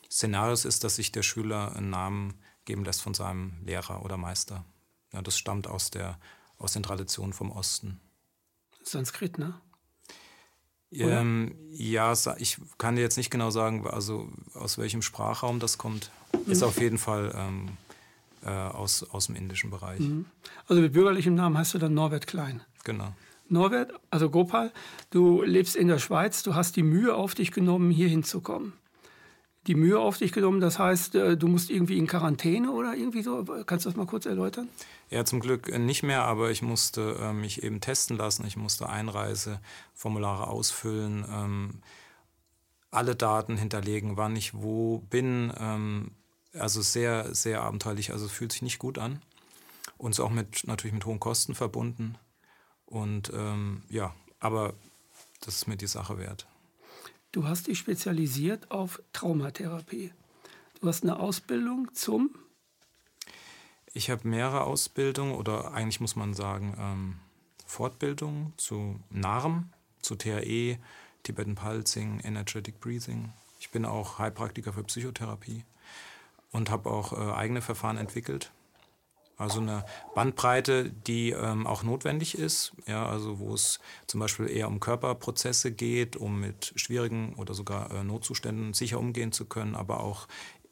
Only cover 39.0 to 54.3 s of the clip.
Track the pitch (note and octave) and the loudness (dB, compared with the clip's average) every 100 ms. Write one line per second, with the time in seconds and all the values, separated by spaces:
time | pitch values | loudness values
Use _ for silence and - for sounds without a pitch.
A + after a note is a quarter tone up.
39 | A2 G#2 G#2 G#2 G#2+ G2+ - - - - | -4 -2 -2 -4 -4 -6 -10 -20 -20 -8
40 | G#2+ G#2+ G2+ G2 - A2 A2+ - A2 G#2+ | -4 0 0 0 -2 0 -2 -2 -2 -2
41 | G#2+ G#2 G#2 G#2 G2+ G2+ G2+ - - - | -2 -2 -4 -4 -2 -2 -4 -8 -16 -20
42 | - - _ _ _ _ _ _ - - | -20 -20 _ _ _ _ _ _ -4 0
43 | B2 B2 A2+ G#2+ A2 A2 G#2 G#2+ G2 G#2+ | 2 2 4 4 2 0 0 -2 -2 -2
44 | G#2 G2+ G#2+ A2 G#2 G#2 G#2+ A2 A2+ A2+ | -2 0 0 -2 -4 -6 -2 0 0 0
45 | G#2+ B2 C3 B2 A#2 - A2 G#2+ G#2+ G#2 | 0 0 2 2 0 -2 -4 -2 -2 -4
46 | - - _ _ _ E3 A2 G#2 G#2 A#2+ | -6 -12 _ _ _ -6 -2 0 0 2
47 | A#2+ A2+ A2 - A2+ A2 A2+ G#2 A2 G#2 | 2 0 -2 -2 0 0 -2 -2 -4 -4
48 | G#2 G#2+ G#2 - A#2 - B2+ - B2+ C3 | -4 -4 -6 -6 -6 -4 -4 -4 -6 -4
49 | A2+ C#3+ - _ _ - - - - - | -6 -6 -12 _ _ -20 -20 -18 -18 -8
50 | A#2+ A2+ A#2 A2+ A2 - - A2 A2 G#2+ | -2 0 2 0 -2 -4 -4 -4 -2 -4
51 | A2 G#2+ A2+ A2+ - B2 A#2 A#2 A#2 A#2 | -2 -2 0 0 0 0 -2 -2 -4 -4
52 | A2+ A#2 _ _ _ _ _ _ - A2+ | -6 -8 _ _ _ _ _ _ -10 -4
53 | G#2 G#2 G#2 G#2+ G#2+ G#2 G2+ G2+ - A2 | -2 -2 -4 -4 -2 -2 -2 -4 -6 -4
54 | F#2+ E2+ - | -4 -8 -20